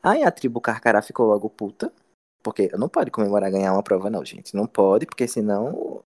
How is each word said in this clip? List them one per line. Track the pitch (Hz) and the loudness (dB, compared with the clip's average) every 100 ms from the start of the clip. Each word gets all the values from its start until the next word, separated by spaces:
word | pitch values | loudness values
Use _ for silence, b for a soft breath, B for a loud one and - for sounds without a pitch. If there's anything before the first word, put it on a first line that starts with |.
Aí | - 269 | 2 2
a | 247 | 2
tribo | - 131 117 | 0 -4 -2
Carcará | 117 113 117 104 | -2 2 4 4
ficou | - - 110 | 2 0 2
logo | 104 107 | 2 0
puta, | - 101 - 277 _ _ _ _ _ | -8 -10 -8 -10 _ _ _ _ _
porque | - - 95 95 | -8 -2 -2 0
não | 135 | -2
pode | - 127 | -2 -2
comemorar | - 101 101 98 | -2 0 2 0
ganhar | 95 98 | 0 2
uma | 95 | 0
prova | 101 95 101 | 2 0 0
não, | 104 69 | -6 -8
gente. | - - 98 | -16 -8 -4
Não | 110 | -2
pode, | - 98 104 170 | 2 4 4 0
porque | - 120 | -4 -4
senão | - 104 101 123 - - - _ | -2 -2 -2 -2 -6 -8 -12 _